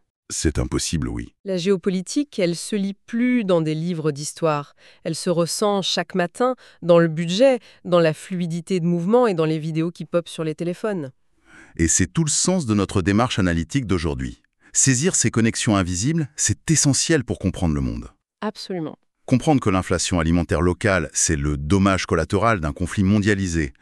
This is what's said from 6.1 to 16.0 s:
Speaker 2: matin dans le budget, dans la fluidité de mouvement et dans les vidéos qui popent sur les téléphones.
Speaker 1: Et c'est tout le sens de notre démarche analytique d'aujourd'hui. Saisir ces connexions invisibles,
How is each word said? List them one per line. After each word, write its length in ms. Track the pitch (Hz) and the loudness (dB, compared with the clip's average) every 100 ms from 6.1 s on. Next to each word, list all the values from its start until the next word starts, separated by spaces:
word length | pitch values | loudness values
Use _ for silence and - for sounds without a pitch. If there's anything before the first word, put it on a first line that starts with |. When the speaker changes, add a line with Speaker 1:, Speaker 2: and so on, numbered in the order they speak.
| 185 | -2
Speaker 2:
matin 400 | 175 - 247 254 - - | -2 0 -2 -2 -10 -6
dans 160 | 170 170 | 4 6
le 120 | 170 | 6
budget, 500 | 156 170 190 269 247 - - 185 | 0 -2 4 4 4 -4 -12 0
dans 140 | 175 | 4
la 140 | 165 | 4
fluidité 640 | 151 - 180 175 170 165 190 | 0 -6 -6 -4 -6 -4 -2
de 60 | 170 | 0
mouvement 420 | 175 170 240 247 | 0 2 4 4
et 80 | 165 | 2
dans 100 | 156 | 0
les 140 | 160 | 0
vidéos 320 | 156 156 165 | -4 -4 -4
qui 140 | - 165 | -6 -4
popent 240 | 175 - | -4 -4
sur 160 | - 160 | -8 -6
les 100 | 156 | -4
téléphones. 560 | 175 180 220 196 135 _ _ _ _ - - - | -6 -4 -4 -6 -8 _ _ _ _ -20 -14 -2
Speaker 1:
Et 120 | 82 | 0
c'est 240 | - 92 | 2 0
tout 120 | - | 0
le 80 | 156 | 0
sens 340 | - - 185 123 | 0 0 0 0
de 80 | |
notre 300 | 104 95 101 | 0 2 0
démarche 340 | 90 101 120 - | 2 2 2 0
analytique 480 | 90 85 82 139 110 | 0 0 -2 -4 -2
d'aujourd'hui. 560 | 92 80 65 65 - _ _ _ | -2 -2 -4 -8 -10 _ _ _
Saisir 420 | - 135 123 175 | 0 2 2 2
ces 160 | - 113 | 0 0
connexions 460 | 113 110 - - 101 | 2 0 0 0 2
invisibles, 540 | 87 87 | 2 -2